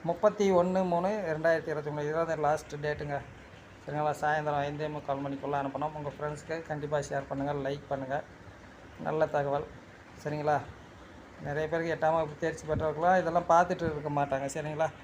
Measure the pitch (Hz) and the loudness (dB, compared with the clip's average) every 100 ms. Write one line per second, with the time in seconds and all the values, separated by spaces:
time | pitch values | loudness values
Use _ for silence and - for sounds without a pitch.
0 | 160 170 214 208 202 180 175 185 185 175 | -4 2 2 4 4 6 6 2 2 2
1 | 180 214 180 156 160 165 156 151 147 151 | 2 -2 -2 0 4 2 2 -4 -4 -4
2 | 147 156 165 156 147 156 - 147 147 147 | -2 0 0 2 2 2 -2 -6 -4 -4
3 | 151 143 123 - - - - - - 147 | -4 -6 -6 -18 -20 -20 -20 -18 -8 -2
4 | 151 147 151 151 151 147 143 147 151 151 | 0 2 2 2 2 0 -2 -2 -4 -6
5 | 147 139 139 139 139 143 139 139 151 151 | -4 -2 -2 -4 -2 -2 -2 -2 -4 -4
6 | 143 - 147 151 - 165 165 151 147 147 | -8 -6 -6 -6 -6 -8 -6 -6 -2 -2
7 | 143 143 139 139 139 143 135 143 - 135 | 0 -4 -4 -4 -2 -2 -2 -4 -4 -6
8 | 135 139 - - - - - - - - | -2 -4 -6 -16 -20 -20 -20 -20 -20 -8
9 | 156 156 156 147 143 139 - - - - | -4 0 2 2 0 -2 -4 -12 -18 -20
10 | - - 151 151 147 143 - - - - | -20 -10 -6 -2 2 2 0 -14 -18 -20
11 | - - - - 147 143 156 165 165 156 | -20 -20 -20 -12 -6 -2 0 0 0 2
12 | 156 165 156 147 165 160 156 151 156 151 | 4 4 2 -2 -4 -4 -2 0 0 2
13 | 170 185 165 170 170 170 180 180 170 151 | 4 6 4 0 6 6 6 2 -2 -2
14 | 147 143 139 135 139 160 151 151 160 - | -2 0 2 0 -2 -4 -6 0 -2 -2